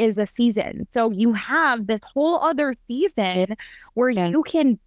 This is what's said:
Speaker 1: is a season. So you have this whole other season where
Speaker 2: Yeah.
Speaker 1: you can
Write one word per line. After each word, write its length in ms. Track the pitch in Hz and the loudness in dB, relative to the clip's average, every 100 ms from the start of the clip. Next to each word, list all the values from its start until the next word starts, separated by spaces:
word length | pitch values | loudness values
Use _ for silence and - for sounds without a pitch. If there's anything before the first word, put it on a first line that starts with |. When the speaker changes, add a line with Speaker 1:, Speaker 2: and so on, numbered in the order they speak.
Speaker 1:
is 160 | 220 208 | 0 0
a 100 | 202 | -4
season. 600 | - 240 202 - - - | 0 0 0 -6 -8 -6
So 160 | 247 226 | -2 -2
you 240 | 196 233 | 2 0
have 520 | 208 - 302 302 233 202 | 0 -2 0 2 0 -2
this 140 | 214 - | -6 -4
whole 260 | 269 311 349 | -2 0 2
other 340 | 311 285 285 240 - | 0 0 -2 -4 -8
season 680 | 247 381 - 190 180 190 220 - - - | -2 -2 0 -2 0 -2 -4 -12 -20 -10
where 160 | - 254 | -2 0
Speaker 2:
Yeah. 200 | 214 175 | 2 0
Speaker 1:
you 140 | 294 | 0
can 340 | - 330 277 208 | 0 2 2 2